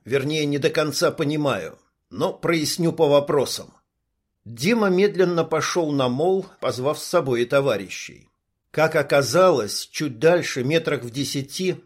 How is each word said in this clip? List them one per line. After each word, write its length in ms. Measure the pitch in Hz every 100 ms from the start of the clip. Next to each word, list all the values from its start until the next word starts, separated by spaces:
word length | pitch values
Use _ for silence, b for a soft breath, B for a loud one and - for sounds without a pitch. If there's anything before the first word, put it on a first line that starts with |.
| 107
вернее, 400 | 135 139 156 147
не 100 | 143
до 120 | 147
конца 400 | 156 151 135 160
понимаю, 680 | 123 147 151 147 104 80 - _ _ _
но 220 | 95 175
проясню 600 | - 151 170 147 - 165
по 140 | 160 151
вопросам». 680 | 143 143 147 117 - - _ _ _ _ _ _ _ 113
Дима 420 | 117 156 233 202
медленно 560 | 185 208 160 180 170
пошел 480 | 160 160 170 180 156
на 160 | 143 127
мол, 380 | 127 170 190 185 -
позвав 380 | 127 120 131 151
с 40 |
собой 400 | - 180 135 120
и 40 | 120
товарищей. 800 | 139 139 101 92 - - - _ _ _ _ _
Как 240 | - 156
оказалось, 920 | 160 139 143 123 160 185 143 104 - -
чуть 320 | - 151 110
дальше, 440 | 160 175 - 135
метрах 380 | 123 160 160 143
в 80 | 120
десяти, 720 | 123 135 143 135 - 185 165